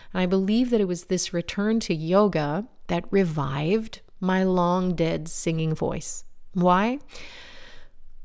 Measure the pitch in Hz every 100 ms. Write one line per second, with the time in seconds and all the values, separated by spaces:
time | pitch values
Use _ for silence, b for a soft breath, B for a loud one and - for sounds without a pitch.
0 | B 185 180 190 190 226 247 226 190 175
1 | - 185 - 170 - - 208 226 - 165
2 | 160 190 208 160 147 160 240 - - 175
3 | - 196 175 156 139 139 156 220 220 -
4 | - - 185 185 190 185 175 180 185 165
5 | 165 160 156 - 170 160 160 156 - -
6 | - - - - - 185 180 180 220 277
7 | - B B B B B B B B B
8 | - -